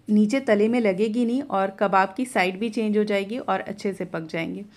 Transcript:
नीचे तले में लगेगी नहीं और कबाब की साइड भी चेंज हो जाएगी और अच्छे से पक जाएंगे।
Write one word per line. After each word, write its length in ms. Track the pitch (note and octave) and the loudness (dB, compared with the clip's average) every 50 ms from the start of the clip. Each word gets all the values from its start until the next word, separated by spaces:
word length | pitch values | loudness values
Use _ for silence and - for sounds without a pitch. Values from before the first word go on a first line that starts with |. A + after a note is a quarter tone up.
| _ - | _ 2
नीचे 300 | G#3 G#3+ G#3+ G#3 C4 C4+ | 4 4 4 4 2 0
तले 280 | C4+ A#3 G#3+ G#3 G#3 A3+ | 2 2 4 4 4 2
में 120 | A#3 B3 | 2 2
लगेगी 440 | A3+ G3+ F#3 F3+ A3 A3+ G#3 B3 A#3+ | 2 2 2 2 0 0 0 0 0
नहीं 180 | A3+ A#3+ C4+ C#4+ | 0 0 -2 -4
और 340 | - G3 G3 F#3+ G3 G3 - | -2 -2 0 0 0 0 -2
कबाब 340 | G#3 G3 G3 F#3+ F#3+ G3 - | 0 2 4 4 2 2 0
की 80 | - B3+ | -4 -6
साइड 340 | B3 - A3 F3+ F#3 F#3+ F#3 | -2 0 0 0 0 0 -2
भी 120 | A3+ A#3 | -4 -4
चेंज 280 | G#3+ B3 A3 G#3+ G#3 G#3+ | -2 -2 -2 0 2 2
हो 60 | G#3 | 2
जाएगी 340 | G#3 G#3 G3 G3 F#3+ A3+ C4 | 2 0 -2 -2 -4 -6 -8
और 220 | - - F#3+ F#3+ | -4 -2 -2 -2
अच्छे 320 | - - G#3 - - G3+ F#3 | -4 -6 -10 -6 -6 -6 -4
से 120 | - F#3 | -6 -8
पक 220 | F3 - E3 E3 | -8 -8 -8 -8
जाएंगे। 380 | D#3+ - E3 E3 F3+ F3+ F#3+ G#3 - - | -6 -6 -6 -6 -6 -6 -10 -12 -14 -18